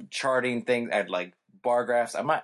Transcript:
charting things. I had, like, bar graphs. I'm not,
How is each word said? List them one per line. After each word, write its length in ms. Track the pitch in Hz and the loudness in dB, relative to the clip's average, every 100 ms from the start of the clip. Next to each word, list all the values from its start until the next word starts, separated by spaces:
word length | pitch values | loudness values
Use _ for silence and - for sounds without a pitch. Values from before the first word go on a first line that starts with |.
| - | -10
charting 520 | - 135 127 127 120 | -4 0 2 2 0
things. 280 | 113 120 117 | 0 0 0
I 40 | 101 | -2
had, 140 | 90 | 0
like, 220 | 92 90 - _ _ | -2 -4 -10 _ _
bar 220 | 123 120 | 0 2
graphs. 300 | 117 120 117 | 2 0 0
I'm 120 | - 135 | -2 -2
not, 140 | 156 | -2